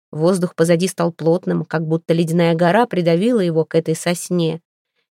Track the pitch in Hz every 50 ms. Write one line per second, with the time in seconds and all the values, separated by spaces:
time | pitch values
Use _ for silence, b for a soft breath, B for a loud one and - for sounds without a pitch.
0 | _ _ - 151 160 180 196 185 175 175 - - 165 165 175 165 180 185 - -
1 | 170 170 165 - 156 160 165 180 - 180 170 170 160 - - 160 165 156 160 165
2 | - - 170 170 175 160 165 175 170 170 170 160 175 170 180 214 247 240 - 180
3 | 175 170 165 170 196 240 254 226 185 175 160 160 156 - - 165 160 - 160 -
4 | - 175 175 170 - - 180 175 165 160 165 165 - _ _ _ _ _ _ _
5 | _ _